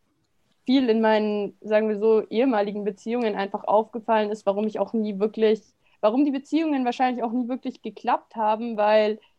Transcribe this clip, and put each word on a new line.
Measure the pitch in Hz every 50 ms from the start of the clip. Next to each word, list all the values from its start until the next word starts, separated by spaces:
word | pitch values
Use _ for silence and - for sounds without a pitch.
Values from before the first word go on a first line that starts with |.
| _ _ _ _ _ _ _ _ _ _ _ _ _
viel | - 254 277 262 233
in | 220 226
meinen, | 220 220 220 214 214 214 208 208 202 196 - _
sagen | - 208 214 214 220 214
wir | 214 202
so, | 208 220 220 214 - -
ehemaligen | - 214 262 269 233 208 202 208 202 208 202
Beziehungen | 208 196 - - 220 233 247 240 214 202
einfach | 190 196 196 - 202 -
aufgefallen | - 190 214 226 - - 233 220 - 226 214 214 208
ist, | 208 214 -
warum | 202 196 202 220
ich | 214 214 214
auch | 202 196 -
nie | 226 214 214 202 190
wirklich, | 208 220 214 220 220 214 220 214 - _ _ _ _ _ _ _
warum | - 214 220 262 294
die | 294
Beziehungen | 262 269 269 - 294 311 330 311 294 262 254
wahrscheinlich | 240 240 - 262 254 247 233 226
auch | 240
nie | 220 254 247 226
wirklich | 262 240 - 262 247 -
geklappt | - 226 214 - - 233 269 320 - _ -
haben, | 226 214 214 220 220 233 240 226
weil | 208 208 208 214 220 214 214 214 220 _ _ _